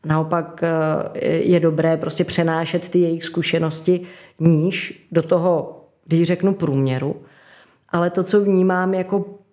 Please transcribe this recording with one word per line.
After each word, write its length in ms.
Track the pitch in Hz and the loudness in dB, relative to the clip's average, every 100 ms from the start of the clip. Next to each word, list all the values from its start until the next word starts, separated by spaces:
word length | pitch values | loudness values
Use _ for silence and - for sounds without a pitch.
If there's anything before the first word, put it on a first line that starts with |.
Naopak, 580 | 156 156 160 170 156 - | 0 0 0 -2 -4 -4
eh, 640 | 165 160 156 151 - - - | -2 0 0 -2 -4 -4 -2
je 340 | 165 - 175 | 0 4 4
dobré 360 | 165 156 160 160 | 4 2 0 0
prostě 280 | 156 - | -2 -4
přenášet 640 | 175 - 165 165 165 175 - | -2 0 0 0 -2 -4 -2
ty 100 | 180 | 0
jejich 260 | 175 165 | 2 -2
zkušenosti 760 | - - 156 165 160 160 - 180 180 - - _ | -4 -4 -2 0 -2 -2 0 0 -2 -20 -20 _
níž 680 | 165 156 170 - - - _ | 4 4 2 -2 -10 -14 _
do 100 | 165 | -2
toho, 600 | 160 180 175 165 - - - _ | 2 2 2 0 -2 -12 -20 _
když 180 | - 165 | -2 2
řeknu, 320 | 170 175 190 | 2 2 0
průměru. 640 | 196 156 135 135 131 139 - - - - - _ _ _ | 0 -2 0 0 -2 -4 -8 -14 -20 -20 -20 _ _ _
Ale 220 | 170 175 | -2 0
to, 140 | 175 | 0
co 160 | 185 208 | 2 2
vnímám 540 | 202 185 185 180 185 | 4 4 4 2 0
jako 300 | 185 185 202 196 - _ | -2 -2 -4 -4 -14 _